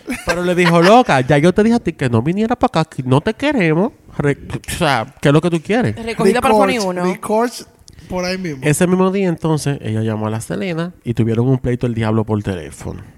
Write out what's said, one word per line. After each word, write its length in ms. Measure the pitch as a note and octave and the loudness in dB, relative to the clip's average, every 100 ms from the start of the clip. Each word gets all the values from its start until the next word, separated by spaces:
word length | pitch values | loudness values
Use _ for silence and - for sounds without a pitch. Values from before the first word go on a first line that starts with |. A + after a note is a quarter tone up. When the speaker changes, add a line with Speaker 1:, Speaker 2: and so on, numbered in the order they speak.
| - | -10
Speaker 1:
<laughs> 160 | A#3+ - | -8 -4
Speaker 2:
Pero 160 | F3 | -2
le 120 | F3+ | 0
dijo, 280 | F3 F3 E3+ | 2 2 4
"Loca, 380 | F3 A#3 A#3+ C#3 | 6 6 6 2
ya 180 | B2+ D3 | 2 4
yo 140 | E3+ | 4
te 80 | F3+ | 4
dije 140 | G#3+ A#3 | 2 0
a 40 | |
ti 120 | - | -2
que 160 | D#3 C3 | -4 0
no 120 | A#2 | 0
viniera 340 | C#3 G3 A3+ A3 | 0 0 -2 0
pa' 100 | B3 | 0
acá, 180 | E3 D#3+ | 0 -4
que 160 | - | -4
no 180 | B2+ C3 | 0 2
te 140 | G#3+ | 0
queremos. 580 | A3 C#4+ C#4+ E3 D#3 A#3 - - - | -2 -2 0 2 0 -2 -6 -12 -4
Re-, 180 | C#3+ - - A#2+ - | -2 -4 -8 -12 -8
o 40 | |
sea, 440 | - D#3+ B2+ A2 - | -2 0 0 -4 -2
¿qué 80 | D3+ | 2
es 40 | |
lo 80 | D3 | 4
que 100 | F3 | 2
tú 100 | E3 | -2
quieres?" 320 | D3 A3+ D#3 | -2 0 0
Speaker 3:
Recogida 460 | G#2+ A3+ A3+ A3+ A#3+ | -4 -6 0 2 2
para 140 | C4 | 2
Speaker 1:
Because, 260 | G#3+ F#3+ A#3+ | 4 2 0
Speaker 3:
Forni 200 | F#3+ F3+ | -2 -2
uno. 120 | F3+ | -4
Speaker 1:
because, 520 | F#3 - G#3+ A#3+ - - _ - - - | -4 -2 -2 -2 -6 -18 _ -20 -20 -10
por 160 | F3+ | -6
ahí 120 | F3+ F#3 | -6 -6
mismo. 220 | F3+ C3+ | -6 -2
Speaker 2:
Ese 220 | D3 D3 F3+ | 0 2 2
mismo 240 | F#3 F#3 | 2 2
día, 160 | G3 F#3 | 0 -2
entonces, 500 | D#3+ D#3+ D3+ C#3+ C#3 | -2 -2 -2 -2 -4
ella 220 | A2 A2 | -4 -2
llamó 240 | A2 G#2+ G#2+ | -2 -2 -4
a 40 | |
la 100 | A2 | -4
Selena 520 | - F#3 G3 E3 E3+ - | -6 -6 -6 -6 -8 -8
y 100 | - | -4
tuvieron 340 | A2+ A2+ A2+ B2 | -2 0 0 2
un 100 | C3 | 0
pleito 280 | B2+ B2 B2 | 0 -2 -2
el 80 | |
diablo 300 | A2+ A2 A2 | -2 0 0
por 180 | A2 G#2+ | 0 -2
teléfono. 580 | G2+ F#2 D2+ - - F2+ - | -2 -6 -8 -12 -12 -12 -16